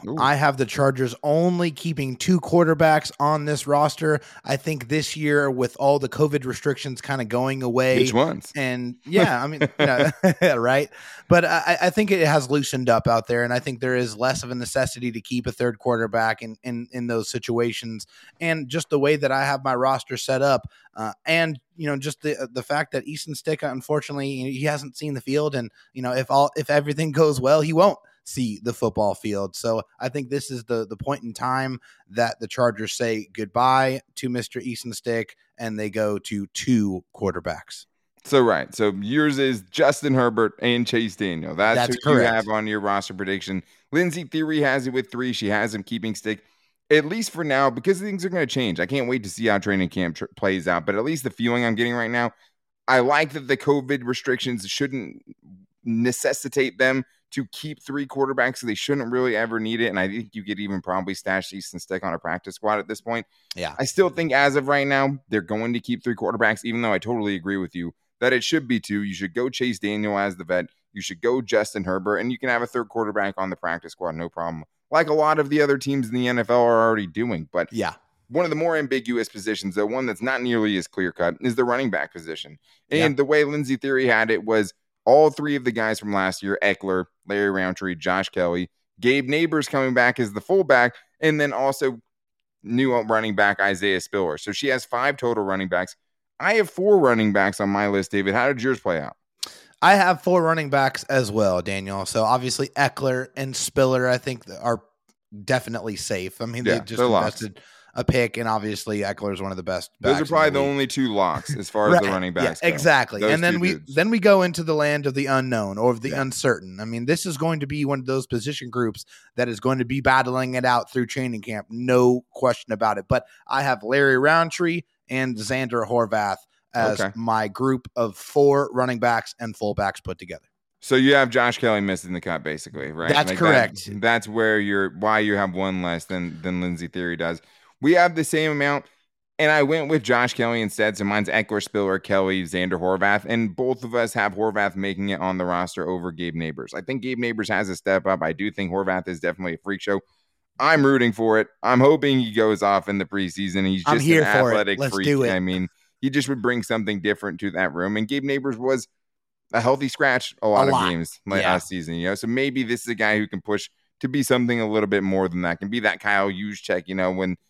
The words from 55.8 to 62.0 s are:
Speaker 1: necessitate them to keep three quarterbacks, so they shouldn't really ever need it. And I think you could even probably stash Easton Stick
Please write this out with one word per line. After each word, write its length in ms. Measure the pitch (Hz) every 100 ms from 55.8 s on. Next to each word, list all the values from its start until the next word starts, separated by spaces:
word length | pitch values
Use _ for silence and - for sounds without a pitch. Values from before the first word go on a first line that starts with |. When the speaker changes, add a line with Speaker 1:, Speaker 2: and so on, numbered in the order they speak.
Speaker 1:
necessitate 960 | 120 113 123 123 135 - 135 143 131 90
them 260 | 131 131 - _ _
to 160 | 139 127
keep 280 | - 156 147
three 280 | - 143 135
quarterbacks, 500 | 135 135 127 123 123
so 80 | 120
they 80 |
shouldn't 380 | 104 - 139 117
really 240 | 127 127 107
ever 240 | 113 113
need 200 | 110 113
it. 60 | 117
And 140 | 95
I 80 | 95
think 220 | 110 101
you 80 | 110
could 160 | 98 101
even 240 | 101 95
probably 320 | 90 92 92
stash 380 | 95 95 95 -
Easton 260 | 98 - 90
Stick 240 | - 90